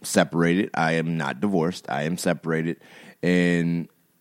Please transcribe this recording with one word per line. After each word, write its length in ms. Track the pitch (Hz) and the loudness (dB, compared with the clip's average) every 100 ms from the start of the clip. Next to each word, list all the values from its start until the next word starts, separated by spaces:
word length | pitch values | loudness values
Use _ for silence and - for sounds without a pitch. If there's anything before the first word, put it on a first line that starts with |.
separated. 680 | - 101 85 82 85 90 113 - | -2 0 2 2 2 2 0 0
I 180 | 80 | 0
am 220 | 82 80 82 | 0 -2 -2
not 220 | 69 64 | -4 -2
divorced. 460 | 104 92 80 - - | 0 0 0 -2 -6
I 140 | 69 | -4
am 140 | 78 87 | -4 -2
separated. 600 | 90 76 80 80 82 - - - - - | -2 -2 -2 -2 -2 -6 -12 -20 -20 -4
And 640 | 87 90 87 85 85 85 - _ _ _ | 0 2 4 2 0 -2 -4 _ _ _